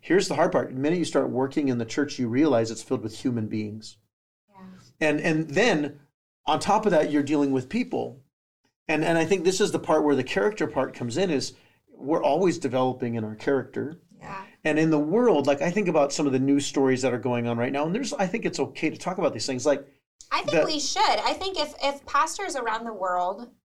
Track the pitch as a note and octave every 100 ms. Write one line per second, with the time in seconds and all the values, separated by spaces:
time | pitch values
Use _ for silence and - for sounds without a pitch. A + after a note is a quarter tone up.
0 | - F#4 F4+ C#3+ E3+ C#3+ A#2+ C3 C#3+ F3
1 | D3+ C#3+ C3+ A#2 C3+ D#3 C#3+ A#2+ A2+ -
2 | C#3+ - A#2+ A#2+ D#3 A#2+ A2+ A2+ - B2+
3 | G#2+ - C3+ A#2+ G#2+ A2 G#2+ A2 - -
4 | _ _ _ _ _ - F#3+ - - _
5 | D#3 D3 - D#3 D#3 C#3+ A#3+ F3 D3 -
6 | _ _ _ _ - D3+ - G#3 A3 E3+
7 | D3+ D3 C#3 D3+ C#3+ C3 B2 A3+ B3 B2+
8 | A#2+ B2 _ _ _ _ _ _ - D#3
9 | E3 E3 D#3+ F#3+ E3+ F3+ G#3 D3+ - D#3
10 | D3 C3 B2 - G#3 G#3 D3+ - B2+ -
11 | A#2+ B2 F#3+ C#3+ A2+ - _ _ _ -
12 | C3+ D#3+ C#3+ D3 F#3 C3 C3+ B2+ B2+ B2
13 | A#2+ A#2 G#2+ G#2+ - C#3 - - B2 E3
14 | _ - - G3 F#3+ - D#3 D3+ D#3+ D3+
15 | D3 G3+ B3 D3 C#3 C#3+ E3+ F3 F3+ D#3
16 | C#3+ - D3 C3 C3+ C#3+ C#3 - C3+ C3
17 | C3 A#2+ B2 B2 A#2+ A#2 B2 C#3 D#3 G3
18 | B3 - F#3+ A3+ F#3 F3+ C3+ - D#3+ D#3
19 | - F#3 D#3+ A#2 - B2+ D3+ C#3 - _
20 | _ _ - D4+ F#4+ E4 D4+ D4+ - F#4
21 | G4+ A3 B3 D#4 F#4+ F#4 D4 - C#4 C#4+
22 | - C#4+ D4+ - F#4+ C#4+ A#3 A3 A#3 G#3+
23 | F#3 F3+ F3+ G3+ A#3+ _